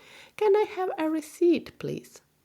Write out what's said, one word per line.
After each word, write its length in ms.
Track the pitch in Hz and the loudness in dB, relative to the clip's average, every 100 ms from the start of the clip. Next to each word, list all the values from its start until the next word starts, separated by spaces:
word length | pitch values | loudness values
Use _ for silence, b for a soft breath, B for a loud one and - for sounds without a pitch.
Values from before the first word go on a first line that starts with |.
| B B B - | B B B -2
Can 140 | 427 | 2
I 280 | 415 427 359 | 4 2 -2
have 200 | 370 - | -4 -2
a 120 | 311 | -2
receipt, 600 | 320 302 - 349 302 - - | -4 -6 0 2 2 -2 -10
please? 420 | 143 - - - _ _ | -8 -8 -12 -20 _ _